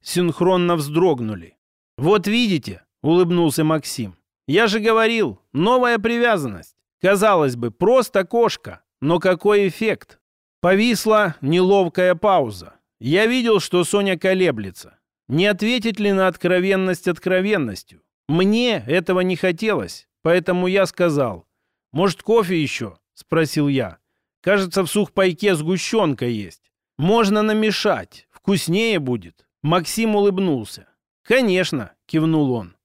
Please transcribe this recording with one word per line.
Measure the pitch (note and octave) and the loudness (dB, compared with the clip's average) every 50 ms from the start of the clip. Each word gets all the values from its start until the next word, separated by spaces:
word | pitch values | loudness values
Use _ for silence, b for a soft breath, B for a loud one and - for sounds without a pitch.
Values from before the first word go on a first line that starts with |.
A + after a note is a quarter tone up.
синхронно | - - - F3 F3+ E3+ - - F3 F#3 F#3 F3+ F3 F3 F3 | -12 -6 -2 -2 0 0 0 0 0 2 2 2 2 0 0
вздрогнули. | D#3+ C#3+ C#3+ D3 E3 F#3 F3+ D3 B2 A#2 G#2+ G#2 F2 E2 - _ _ _ _ _ _ _ _ _ | -2 -2 -2 0 2 2 2 2 0 -4 -8 -8 -10 -12 -18 _ _ _ _ _ _ _ _ _
"Вот | - C3+ F3 G#3+ G#3 E3 | -4 0 2 2 2 0
видите", | G3+ A3 A#3+ B3 G#3 F3+ C#3 - - F2+ - _ _ _ _ | 0 0 0 2 0 0 -2 -4 -8 -14 -14 _ _ _ _
улыбнулся | - D3 E3+ F3+ F#3 E3+ F3+ F3 E3+ D3+ - D#3+ D#3 | -2 0 2 2 2 2 2 2 2 2 0 0 0
Максим. | D#3 D#3+ D#3 - - - - A2 G2 F2 _ _ _ _ _ _ | 0 0 -2 -4 -6 -10 -10 -10 -12 -14 _ _ _ _ _ _
"Я | - C#3+ G3+ A#3 | -2 0 2 2
же | G#3+ G3+ A3 | 2 0 0
говорил, | G#3 A3+ A3+ A3 A3 A3+ A#3 A3+ G3+ B2 F#2+ - _ _ - | 0 2 2 2 2 2 0 0 -2 -2 -4 -8 _ _ -4
новая | C3+ F3 A3 B3+ B3+ B3 A#3+ A#3 | 0 2 2 2 2 2 2 0
привязанность. | A3 G3 A#3 A#3 A#3 A#3+ A#3+ G#3+ F3 C#3 A#2+ G2 E2 - _ _ _ _ _ _ _ | 0 0 -2 0 0 2 2 0 0 -2 -6 -10 -12 -16 _ _ _ _ _ _ _
Казалось | - F#3 G#3 F#3 G#3 G#3+ G3 E3+ D3 C3 B2 | 0 2 2 4 4 4 4 4 2 0 -2
бы, | A#2+ A#2+ A#2 | -4 -6 -8
просто | - - F3 G#3+ B3+ C4 A3+ - - G3 F#3 | -4 0 2 4 4 4 2 0 -2 -2 -2
кошка, | - - A#3 A#3 G3 - - - G#2+ F2+ - _ _ _ _ | 0 0 0 2 0 0 -4 -12 -16 -20 -20 _ _ _ _
но | C3 D3 E3+ F3 | -2 0 0 0
какой | - F#3 F3+ D#3+ - G#3 G#3 G#3 G3+ | 2 0 0 0 2 2 2 2 2
эффект?" | F3 - - A3 A3 F#3 - - - _ _ _ _ _ _ _ _ _ _ | 0 -2 -4 -4 -4 -4 -4 -8 -18 _ _ _ _ _ _ _ _ _ _
Повисла | - F3 F#3+ G3+ A3+ A#3+ A3 - - G#3+ G#3+ G#3+ G#3 E3+ D3+ - | 0 2 2 2 2 0 0 0 0 2 2 2 2 0 -2 -4
неловкая | C3+ C3+ E3 F3+ F#3 F#3 G3+ G3 F#3 E3 - F#3 F3+ F3+ F3+ | -2 0 2 2 4 4 4 4 2 0 0 0 2 2 2
пауза. | E3 - G#3 F#3+ E3+ C3+ A2 G2+ F2+ E2+ - - _ _ _ _ - | 2 2 2 2 2 2 0 -4 -12 -16 -20 -20 _ _ _ _ -10
Я | A2+ B2+ D#3+ G3 A3 | -4 0 2 2 2
видел, | A3+ B3+ B3+ A#3 A#3 G#3+ F#3+ | 2 0 0 0 2 2 0
что | - - - F3+ E3+ | 0 0 0 0 0
Соня | - - G3+ G3+ G3 F#3 | 0 0 0 0 0 -2
колеблется. | D#3+ - F#3+ F#3+ F#3 F#3 E3 B2+ G#2+ G2+ F#2+ F2 - - - - _ _ _ _ _ _ | -2 0 0 0 2 2 0 0 -2 -6 -12 -12 -16 -20 -20 -20 _ _ _ _ _ _
Не | - B2 D#3+ F#3+ | -4 -2 0 2
ответить | G#3 G#3 F3 G#3 A3+ B3+ B3 G3+ A#3 G3+ A3 | 0 0 0 -2 -2 -2 -2 -2 -4 -4 -2
ли | G#3 G3+ | 0 0
на | G3 F#3+ F#3+ | 2 2 0
откровенность | F#3 F3 - - F3+ F#3 F3+ F3+ G3 G3 F#3+ F#3+ F#3 F3+ - - | 0 0 -2 -2 0 0 2 2 0 0 0 0 -2 -4 -4 -4
откровенностью? | F3+ E3+ - - F#3 F#3 F#3 F#3+ G#3+ G#3+ F3+ C#3 A2 F#2 - - _ F2+ _ _ _ _ _ _ | -4 -4 -4 -2 -2 -2 0 0 0 0 -2 -2 -4 -8 -10 -16 _ -20 _ _ _ _ _ _
Мне | - D3 E3+ F#3 G3+ G#3+ A#3 B3 B3 G#3+ D3+ G2+ | -2 0 2 2 2 2 2 0 0 -2 -2 -2
этого | B2 D#3+ F#3 E3+ - F#3 F#3 | -2 -2 -2 0 0 0 0
не | F3+ F#3 F3+ | 0 -2 -2
хотелось, | - - F#3 E3+ E3+ A3 A3 G3+ C#3 F#2+ F2 - - - _ _ _ | -2 -2 -2 -2 -2 -2 -2 -2 -2 -4 -8 -12 -18 -20 _ _ _
поэтому | - E3 F3 F3+ E3 F#3+ F3+ F3+ F3+ | -2 0 0 0 0 0 -2 -2 -2
я | F3+ F#3+ G3 F#3+ | 0 0 0 0
сказал: | - - - F3+ E3+ D3 C#3+ C3 A2 F#2+ E2+ - _ _ _ _ _ _ _ _ _ | -2 -2 -2 0 0 0 0 -2 -2 -4 -10 -14 _ _ _ _ _ _ _ _ _
"Может, | - D3 F#3+ G3 D#3 - - | -4 -2 -2 -2 -2 -4 -2
кофе | G3+ A3+ A#3 G3 E3+ F#3 E3 | 0 2 2 2 0 -2 -2
ещё?" | D3 B2+ - - A#2+ G2 E2+ _ _ _ _ | -2 -4 -4 -6 -8 -10 -12 _ _ _ _
спросил | - - - D#3 E3 D#3+ - - D#3 D3 | -20 -10 -4 -2 0 0 0 0 0 0
я. | C#3+ C#3 C3 A2 F2+ D#2+ - _ _ _ _ _ _ _ _ | 0 0 -2 -2 -4 -8 -16 _ _ _ _ _ _ _ _
"Кажется, | - F3 G#3 G3+ F#3+ F3 - G3 F#3 | -2 0 0 0 0 -2 -2 -2 -2
в | |
сухпайке | D3 - G#3 G3 - - G3 F#3+ F#3 D#3 - G3+ G3+ F3+ | -2 0 -2 -2 -2 0 0 0 0 0 0 0 0 0
сгущёнка | D3+ D3+ E3+ F#3+ F3 - - - - F#3+ D#3 C3 - B2 | 0 0 -2 -2 -2 -2 -2 0 0 0 0 0 -2 -4
есть. | A#2+ A#2 G#2 G2 E2 - - _ _ _ _ _ _ _ | -4 -4 -6 -8 -12 -16 -20 _ _ _ _ _ _ _
Можно | - C#3+ F3+ A3 A#3 A3 G3 G#3+ G#3+ | -2 0 2 2 2 2 2 2 2
намешать, | G#3+ G#3+ G#3+ G#3+ G#3+ G#3+ G3 - - G#3+ D#3+ G#2+ F2 - - - _ _ | 0 0 0 0 0 0 -2 0 0 0 0 -2 -4 -10 -18 -20 _ _
вкуснее | _ - _ G3 G3+ D#3 - D#3+ E3+ G#3 A3+ A3+ G#3+ E3+ | _ -8 _ -2 -2 -2 0 -2 -2 0 0 0 -2 -2
будет". | C#3 B2+ B2 G#2+ E2+ E2+ - _ _ _ _ _ - | -2 -4 -4 -6 -6 -12 -20 _ _ _ _ _ -4
Максим | D3+ E3+ F#3 D#3+ - - A3 A3+ A3 G#3 | -2 0 0 -2 -4 -4 -2 0 0 2
улыбнулся. | G3+ G3+ G3+ F#3 F#3+ F#3+ F3 C#3+ A#2+ G#2+ - - - - _ _ _ _ _ _ _ _ | 2 2 2 2 0 0 -2 -2 -2 -4 -8 -14 -20 -20 _ _ _ _ _ _ _ _
"Конечно", | - A3+ C4+ B3 G#3 F3+ F#3 F3+ - E3+ B2+ G2+ - _ _ _ | 0 0 2 2 2 2 0 0 -2 -4 -6 -8 -8 _ _ _
кивнул | - - D#3+ D#3 E3 D#3+ D#3 D3 C3 | -4 -2 0 0 2 2 2 0 0
он. | B2 A2+ F#2 F2 - _ _ | -2 -4 -6 -10 -18 _ _